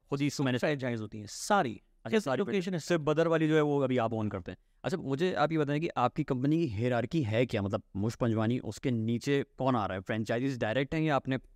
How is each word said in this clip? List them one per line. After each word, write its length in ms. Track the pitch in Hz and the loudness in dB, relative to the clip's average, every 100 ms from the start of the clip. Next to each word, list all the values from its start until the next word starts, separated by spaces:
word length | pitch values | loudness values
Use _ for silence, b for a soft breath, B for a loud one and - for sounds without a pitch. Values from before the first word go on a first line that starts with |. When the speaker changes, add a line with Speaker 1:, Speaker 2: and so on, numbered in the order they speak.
| _ | _
Speaker 1:
खुद 100 | 139 | -2
ही 80 | 143 | 0
इसको 160 | - | 0
मैनेज 160 | 135 123 | 0 2
Speaker 2:
फ्रेंचाइज 400 | 165 143 127 117 | 0 0 -2 -4
होती 180 | 107 107 | -6 -12
हैं 80 | 101 | -14
सारी। 540 | - - 202 135 95 - _ 120 | -8 0 2 2 -4 -14 _ -2
Speaker 1:
अच्छा, 120 | 220 | 0
Speaker 2:
किस 60 | |
Speaker 1:
सारी 140 | 170 127 | 2 0
Speaker 2:
लोकेशन 360 | 202 202 175 | 0 -2 -2
है? 60 | 175 | -4
Speaker 1:
सिर्फ 220 | - 170 | 0 0
बदर 260 | 147 151 165 | 2 2 4
वाली 200 | 160 156 | 4 4
जो 80 | 156 | 4
है 60 | |
वो 200 | 151 143 | 4 2
अभी 160 | 131 123 | 2 2
आप 160 | 113 | 0
ओन 160 | 113 104 | 0 -2
करते 220 | 98 95 | -4 -8
हैं। 60 | 92 _ _ | -14 _ _
अच्छा, 140 | 131 170 | -6 -4
मुझे 360 | 135 139 185 | -2 -2 0
आप 180 | - 151 | 2 0
ये 60 | 160 | 2
बताएं 240 | 143 147 | 0 0
कि 60 | 170 | -2
आपकी 360 | - 123 - | 0 0 0
कंपनी 340 | 143 131 139 160 | -2 0 2 2
की 100 | 160 | 0
हायरार्की 560 | 101 123 120 117 165 | 0 0 0 0 -2
है 220 | 107 113 131 | 0 2 2
क्या? 160 | 107 | 0
मतलब 220 | 98 101 - 95 | 0 -2 -4 -4
मुश 200 | 110 - | -4 0
पंजवानी, 440 | 120 110 110 123 | 0 2 2 0
उसके 320 | - - 139 | -4 -6 -2
नीचे 540 | 117 110 117 143 139 - - | -2 0 -2 0 -2 -2 -2
कौन 180 | 131 123 | 0 0
आ 100 | 95 | 0
रहा 100 | 95 | -4
है? 60 | |
फ्रेंचाइजीज 580 | 95 110 110 120 131 127 | -4 -4 -2 -2 -2 -2
डायरेक्ट 360 | 110 120 143 160 | -2 0 -2 -2
हैं 60 | |
या 140 | 156 135 | 0 0
आपने 240 | - 131 - | 0 -4 -4